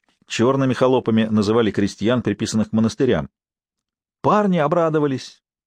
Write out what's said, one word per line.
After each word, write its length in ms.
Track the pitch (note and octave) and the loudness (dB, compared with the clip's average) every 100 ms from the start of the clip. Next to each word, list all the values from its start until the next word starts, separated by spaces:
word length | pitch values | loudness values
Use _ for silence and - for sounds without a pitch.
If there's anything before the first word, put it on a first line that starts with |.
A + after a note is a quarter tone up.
| _ _ - | _ _ -12
Чёрными 440 | - B2+ C3+ C3 | -2 0 2 0
холопами 520 | A#2+ B2+ B2+ A#2 A2+ | 2 2 2 2 0
называли 480 | A2+ G#2+ G2+ A2+ A2 | 2 0 2 2 0
крестьян, 500 | G2+ G2+ - G2+ B2 | 0 -2 -2 -2 -2
приписанных 480 | A2+ G#2 A2 A2+ G#2+ | -2 -4 -4 -2 -2
к 20 | |
монастырям. 560 | A2 A2+ - C3 F2+ C#2+ _ _ _ _ _ _ _ _ _ | 0 0 0 0 0 -4 _ _ _ _ _ _ _ _ _
Парни 360 | C3+ G3+ G3+ F3 | -2 0 0 0
обрадовались. 840 | C#3+ F3 E3 D#3 D3 C3 - - _ _ | 0 0 0 0 -2 -4 -10 -20 _ _